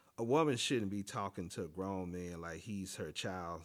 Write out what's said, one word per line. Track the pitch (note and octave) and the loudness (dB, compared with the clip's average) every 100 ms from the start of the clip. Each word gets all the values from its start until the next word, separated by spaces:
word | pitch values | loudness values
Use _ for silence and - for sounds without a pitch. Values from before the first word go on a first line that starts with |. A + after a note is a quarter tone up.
| - - | -14 -2
a | |
woman | A#2 D3 D#3 A#2+ | 4 6 6 4
shouldn't | - B2+ G2 | 4 2 2
be | G2+ | -2
talking | G2 A#2+ G2 - F2 | -4 -2 -2 -4 -6
to | - E2+ | -4 -4
a | |
grown | F2 F#2+ F#2+ F2+ | -2 0 0 -2
man | F2+ F2 E2+ | -4 -4 -6
like | E2 E2 | -6 -6
he's | A2+ G2+ F#2 - | -4 -4 -4 -4
her | E2 | -6
child, | - G2+ F#2 F2 E2 | -4 -4 -2 -4 -6